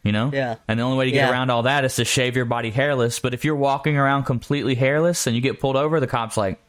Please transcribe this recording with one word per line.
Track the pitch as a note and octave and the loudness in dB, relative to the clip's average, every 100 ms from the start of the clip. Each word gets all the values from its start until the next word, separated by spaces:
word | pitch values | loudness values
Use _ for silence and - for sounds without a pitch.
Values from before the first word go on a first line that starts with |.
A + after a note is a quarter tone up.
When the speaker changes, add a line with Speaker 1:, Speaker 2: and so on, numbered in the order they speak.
Speaker 1:
You | G#2 | 0
know? | G#2 B2+ | 0 0
Speaker 2:
Yeah. | C#3 B2+ A2+ - | -2 -4 -6 -4
Speaker 1:
And | A2+ | -2
the | |
only | B2 C3 | 0 0
way | C3 | 0
to | |
get | C#3 C3 | 2 2
Speaker 2:
Yeah. | |
Speaker 1:
around | B2 B2+ | 0 0
all | A#2+ | 0
that | A#2+ C#3+ | 2 0
is | C3 - | 0 -2
to | |
shave | A#2 - B2 B2 | -2 0 0 0
your | |
body | A#2+ A#2+ A#2 | -2 -2 -2
hairless. | G#2+ C#3+ C3+ A#2+ - | -2 0 2 0 0
But | B2+ | -4
if | A#2+ | -2
you're | D3+ D3 | -2 0
walking | C#3 C#3 D#3 C#3+ | 0 0 0 2
around | C#3 C#3 | 2 2
completely | C3 B2 - C#3+ A#2+ B2 | 0 -4 -2 -2 0 2
hairless | C3+ D3 E3+ E3+ - | 2 2 2 0 0
and | |
you | A#2 | 0
get | C3 - | 0 -2
pulled | C3+ C3+ | -2 0
over, | D3+ D#3+ | 2 0
the | C3 | 0
cop's | B2 A2+ - | -2 -2 -2
like | G2 E2+ | -2 -4